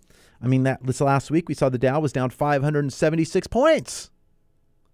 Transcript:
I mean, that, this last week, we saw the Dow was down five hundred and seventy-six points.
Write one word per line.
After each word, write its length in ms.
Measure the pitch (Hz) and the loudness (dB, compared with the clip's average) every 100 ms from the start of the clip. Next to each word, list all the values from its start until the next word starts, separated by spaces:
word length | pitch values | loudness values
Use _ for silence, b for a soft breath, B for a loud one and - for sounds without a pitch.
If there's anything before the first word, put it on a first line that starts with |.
| _ b b b | _ b b b
I 60 | 120 | 0
mean, 160 | 131 | 2
that, 200 | 131 123 | 2 -2
this 160 | 131 - | -4 0
last 300 | 139 139 - | 2 2 0
week, 180 | 156 170 | -2 -2
we 60 | |
saw 160 | 139 139 | 0 0
the 80 | 123 | 2
Dow 220 | 127 147 | 0 0
was 120 | 151 | -2
down 200 | 135 127 | -2 -4
five 320 | - 147 143 | -2 -2 0
hundred 160 | 147 147 | 0 0
and 140 | 143 | -2
seventy-six 520 | - 160 165 160 190 - | 0 0 2 0 -2 -2
points. 640 | 226 302 285 - - - _ _ _ _ _ _ _ _ | 2 2 2 -2 -14 -16 _ _ _ _ _ _ _ _